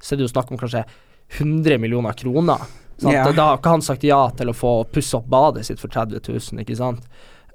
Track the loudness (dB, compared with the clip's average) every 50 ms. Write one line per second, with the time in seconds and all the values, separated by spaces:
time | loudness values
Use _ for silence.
0 | -6 -4 -2 -2 -2 0 0 -2 -2 -4 -6 -8 -6 -4 -4 -4 -6 -6 -12 -20
1 | _ _ _ _ _ -12 -6 -4 -2 0 0 2 2 2 2 2 2 0 -2 -2
2 | -2 -4 -6 -6 -4 -2 0 2 2 2 2 0 -2 -10 -16 -20 -20 -18 -10 -2
3 | 0 2 2 4 4 2 4 4 4 4 2 2 2 2 2 2 2 -2 -4 0
4 | 2 4 4 6 4 2 0 -2 -4 -4 -2 0 0 2 2 2 0 0 -2 -2
5 | -2 0 -2 -4 -2 2 4 6 6 6 4 0 -6 -8 -8 -8 -8 -6 -4 -4
6 | -4 -4 -6 -8 -8 -6 -6 -6 -6 -8 -10 -10 -8 -6 -6 -4 -4 -4 -4 -6
7 | -10 -16 -20 -20 -20 -20 -20 -20 -20 -10 -2